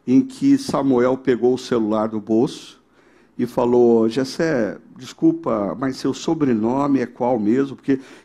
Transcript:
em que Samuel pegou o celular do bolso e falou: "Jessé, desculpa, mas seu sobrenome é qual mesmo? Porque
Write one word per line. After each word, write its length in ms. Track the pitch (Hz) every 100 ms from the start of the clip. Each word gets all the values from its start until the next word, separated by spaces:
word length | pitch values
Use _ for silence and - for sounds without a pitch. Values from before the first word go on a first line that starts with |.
| -
em 160 | 131
que 340 | 131 - 139 135
Samuel 600 | - 147 139 123 127 131
pegou 380 | 135 113 123
o 40 | 123
celular 500 | - 120 107 107 110
do 120 | 110
bolso 600 | 101 110 147 - - - _ _ _ _ _ -
e 100 | 120
falou: 640 | - 120 123 120 117 113
"Jessé, 680 | 123 131 - 165 135 101 85 - -
desculpa, 800 | 131 - 165 165 156 110 101 -
mas 180 | 135 131
seu 180 | 135
sobrenome 880 | 131 - 160 139 113 113 135 143 135
é 60 | 117
qual 320 | - 123 123
mesmo? 360 | 104 127 139
Porque 240 | 120 - 135 - -